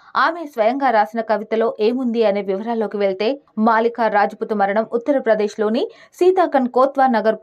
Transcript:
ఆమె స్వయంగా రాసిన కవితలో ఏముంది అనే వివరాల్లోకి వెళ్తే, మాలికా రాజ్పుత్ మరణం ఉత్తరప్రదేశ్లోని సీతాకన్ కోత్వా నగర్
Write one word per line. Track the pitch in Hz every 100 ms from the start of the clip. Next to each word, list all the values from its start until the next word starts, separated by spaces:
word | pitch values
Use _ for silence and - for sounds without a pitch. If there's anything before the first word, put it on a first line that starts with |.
| - -
ఆమె | 277 339 302
స్వయంగా | 233 214 269 269
రాసిన | 220 220 226
కవితలో | 226 208 214 226 226 -
ఏముంది | 214 247 254 226
అనే | 220 196
వివరాల్లోకి | 196 190 220 233 202 208
వెళ్తే, | 196 190 214 277 - -
మాలికా | 220 226 233 233 220
రాజ్పుత్ | 202 214 214 214
మరణం | 208 196 202 220
ఉత్తరప్రదేశ్లోని | 233 262 269 226 214 208 - 208 226 453 - -
సీతాకన్ | - 359 370 330 277 247
కోత్వా | 247 269 277 262
నగర్ | 226 214 220